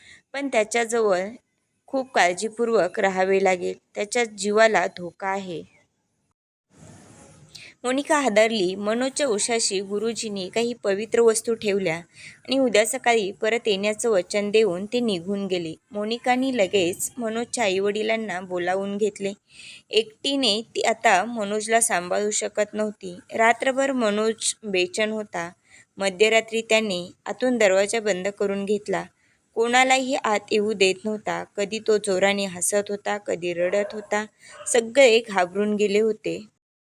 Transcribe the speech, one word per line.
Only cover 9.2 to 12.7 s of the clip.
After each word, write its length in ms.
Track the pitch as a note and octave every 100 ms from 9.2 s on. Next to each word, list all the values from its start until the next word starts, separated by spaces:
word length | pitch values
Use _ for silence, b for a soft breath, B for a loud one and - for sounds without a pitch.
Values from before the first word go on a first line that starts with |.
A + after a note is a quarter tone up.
| C#4+
उशाशी 540 | G#3 - A#3 A3+ F#3+
गुरुजींनी 680 | G3 G#3 A3+ G#3 A3+ G3 F#3
काही 240 | A3+ A#3
पवित्र 460 | A#3 G#3 G3 A3 A3+
वस्तू 340 | A#3 A3 -
ठेवल्या 420 | A3+ G#3+ G3 F#3 E3
आणि 640 | F3 - - - - C4
उद्या 260 | B3+